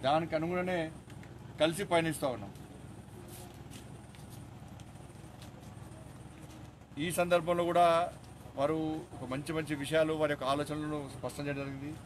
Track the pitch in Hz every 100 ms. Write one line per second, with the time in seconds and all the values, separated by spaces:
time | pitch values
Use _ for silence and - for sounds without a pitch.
0 | 127 156 165 160 165 180 180 180 160 -
1 | - - - - - - 156 165 196 170
2 | 165 147 143 117 101 - - - - -
3 | - - - - - - - - - -
4 | - - - - - - - - - -
5 | - - - - - - - - - -
6 | - - - - - - - - - -
7 | 165 180 175 175 165 175 170 170 175 165
8 | 175 - - - - - 147 160 156 156
9 | - - 127 131 147 160 147 151 139 156
10 | 156 160 151 143 135 143 147 151 151 151
11 | 135 127 127 - 143 139 139 135 143 156